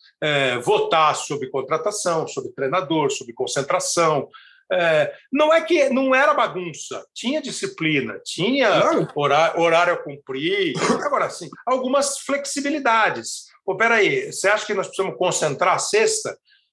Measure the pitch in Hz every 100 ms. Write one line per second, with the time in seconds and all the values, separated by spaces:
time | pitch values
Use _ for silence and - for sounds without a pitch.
0 | - _ 151 143 135 123 - 208 - 160
1 | 156 139 - 147 131 135 131 156 208 208
2 | 180 160 143 143 123 - 135 180 185 160
3 | 139 - 117 - 127 143 131 175 - 170
4 | 160 147 143 - - _ _ 185 165 156
5 | 143 - _ 269 302 330 320 339 262 254
6 | 269 262 285 190 160 165 175 147 - 107
7 | - - 240 302 277 - - - 160 147
8 | 113 98 - - 196 277 226 156 269 320
9 | 151 147 143 143 165 170 165 165 175 165
10 | 151 139 - 135 160 202 175 - - -
11 | 285 247 160 - 165 - - 262 254 277
12 | 277 - - 277 - 285 285 294 254 226
13 | 202 120 113 - - _ - 185 226 226
14 | 180 135 139 - 190 214 - 196 - -
15 | 190 - 180 - 156 135 180 165 - 208
16 | 214 - 110 - _ _ _